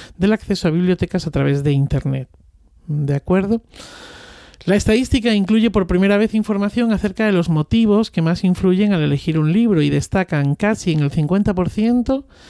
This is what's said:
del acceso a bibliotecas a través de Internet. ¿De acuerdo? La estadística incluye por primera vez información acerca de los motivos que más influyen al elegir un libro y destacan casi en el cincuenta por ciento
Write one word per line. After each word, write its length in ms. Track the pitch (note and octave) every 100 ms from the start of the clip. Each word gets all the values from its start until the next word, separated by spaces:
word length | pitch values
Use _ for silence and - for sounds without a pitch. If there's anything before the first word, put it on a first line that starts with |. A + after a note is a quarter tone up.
| - -
del 160 | F#3+
acceso 340 | G#3+ - G3 E3+
a 40 |
bibliotecas 560 | D#3+ F3+ F3 F3 F#3 E3
a 40 |
través 320 | D3+ C#3 C#3+
de 80 | C#3+
Internet. 580 | C#3 C#3 C#3 C#3 C3+ C3 _ - _ _ _ -
¿De 280 | D3+ C#3 C#3+
acuerdo? 460 | - F#3 G3 A3+ - - - - - - - - - -
La 120 | - G3+
estadística 600 | - A3 C4 C4+ A3+ G#3
incluye 340 | F#3 A3 A3+
por 160 | G3 F3
primera 320 | F3+ G3 G3+
vez 160 | A3
información 580 | A3 G#3+ G3+ G3+ A3+ A#3
acerca 340 | G#3 G#3 G3 G#3+
de 80 |
los 160 | F#3 E3+
motivos 600 | D#3 D3+ A3+ A3 G3+ A3
que 120 | -
más 200 | D#3+ F3
influyen 500 | F#3 F3+ F#3+ F#3 G#3
al 80 | F#3
elegir 360 | D3+ C#3+ - D#3+
un 140 | D#3
libro 300 | F#3+ A#3 E3+
y 80 | D3
destacan 680 | C#3+ - F#3+ F#3 D3+ C#3 D3
casi 380 | G#3 A3 F3
en 80 | D#3
el 100 | C#3+
cincuenta 420 | E3 D3 F#3+ G#3
por 160 | F#3 E3+
ciento 560 | - A3 B3 A#3 C4+ - -